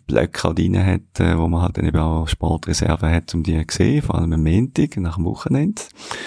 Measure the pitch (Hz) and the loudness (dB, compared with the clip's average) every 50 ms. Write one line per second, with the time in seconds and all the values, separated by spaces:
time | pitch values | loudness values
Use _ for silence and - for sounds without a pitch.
0 | _ - - 55 - 85 - - - 87 82 - 90 90 92 92 92 92 92 92 | _ -2 0 0 0 0 -2 -4 -4 -2 0 0 0 2 2 2 2 2 2 0
1 | - _ - - 90 85 85 82 82 82 82 82 90 87 85 - - 82 78 82 | -2 _ -4 0 2 2 2 2 2 2 2 2 0 0 0 0 0 0 2 2
2 | 80 80 80 80 82 78 - - 82 82 82 80 - - 82 - 82 82 80 80 | 2 2 0 0 -2 -2 -4 -2 0 -2 -2 -2 -2 -4 -2 0 0 0 0 2
3 | - 80 82 82 - - - 85 80 - 80 80 80 - - - - - 139 147 | 2 2 2 0 0 -2 -4 -4 -2 0 0 0 -2 -2 0 0 2 2 2 2
4 | - - - 82 85 82 80 80 78 78 85 107 127 127 - - 156 143 - 101 | 0 0 -2 0 0 0 0 2 2 4 4 4 2 2 0 0 0 0 -2 -4
5 | 90 80 80 85 82 92 107 - - - - 135 151 196 214 - - - - - | -4 -4 -4 -2 -4 -4 -4 -4 -2 -2 0 0 0 0 -2 -6 -10 -16 -18 -20
6 | - - - - - | -14 -12 -12 -10 -10